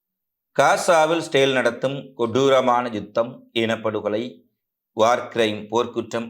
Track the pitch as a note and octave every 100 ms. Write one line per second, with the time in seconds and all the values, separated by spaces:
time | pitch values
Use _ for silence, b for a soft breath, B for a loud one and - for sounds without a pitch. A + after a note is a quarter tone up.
0 | _ _ _ _ _ - C#3 F#3+ - E3+
1 | D#3 E3+ - C3+ C3+ C3 A#2+ A#2 C3 C#3
2 | - - A#2 A#2 C3+ C3 B2 A#2+ B2 G#2+
3 | F#2+ - A#2+ - _ A#2 A2+ A2 A2 G#2+
4 | G2+ G#2+ A#2+ - _ _ _ _ _ -
5 | A2 B2 - A#2 A2 G#2+ G#2 A2 A#2+ A#2
6 | A2+ A#2 A#2